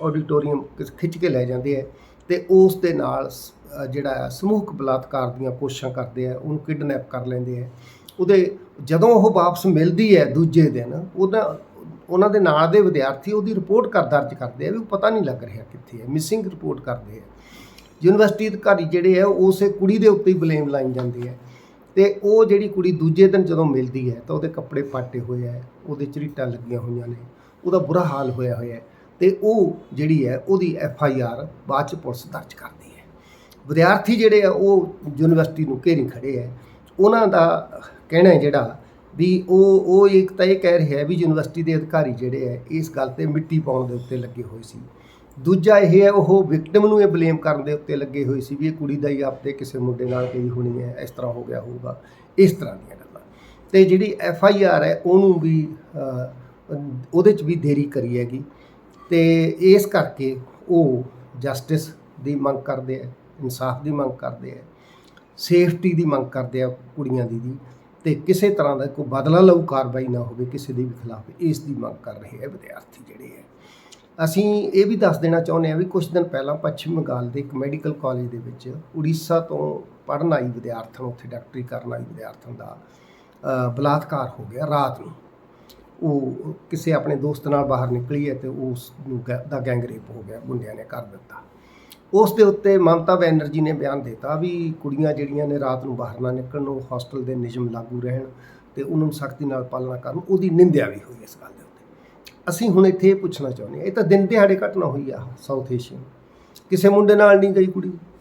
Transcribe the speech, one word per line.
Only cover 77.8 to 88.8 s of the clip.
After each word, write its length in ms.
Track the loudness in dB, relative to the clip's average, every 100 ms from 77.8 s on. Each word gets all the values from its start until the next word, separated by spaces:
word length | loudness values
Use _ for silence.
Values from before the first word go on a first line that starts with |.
| -8
ਕਾਲਜ 340 | -8 -6 -6 -8
ਦੇ 120 | -12
ਵਿੱਚ 360 | -16 -18 -16 -18 -14 -6
ਉੜੀਸਾ 440 | -4 -4 -2 -2
ਤੋਂ 400 | -2 -6 -6 -8 -12 _ -8
ਪੜ੍ਹਨ 260 | -4 0
ਆਈ 160 | 0 -2
ਵਿਦਿਆਰਥਣ, 560 | -8 -10 -12 -14 -14
ਉੱਥੇ 240 | -14 -14 -16
ਡਾਕਟਰੀ 340 | -18 -16 -14
ਕਰਨ 300 | -12 -12 -12
ਆਈ 80 | -12
ਵਿਦਿਆਰਥਣ 540 | -12 -16 -18 -20 -20
ਦਾ, 220 | -18 -18 -20
ਅ, 920 | _ _ _ _ _ _ -6 -4 -4
ਬਲਾਤਕਾਰ 600 | -2 0 0 -2 -6 -6 -10
ਹੋ 40 |
ਗਿਆ 220 | -14 -8 -4
ਰਾਤ 340 | -2 -2 -4
ਨੂੰ। 100 | -14 -20 -20 _ _ _ _ -20 _ -6
ਉਹ 320 | -2 -2 -4 -8 -12 -14 -12
ਕਿਸੇ 220 | -8 -2
ਆਪਣੇ 240 | -2 -2 -4
ਦੋਸਤ 320 | -4 -6 -2
ਨਾਲ 160 | -2
ਬਾਹਰ 260 | 0 -2 -2
ਨਿਕਲੀ 400 | -4 -4 -6 -4
ਹੈ 40 |
ਤੇ 140 | -6 -10
ਉਸ 440 | -8 -8 -8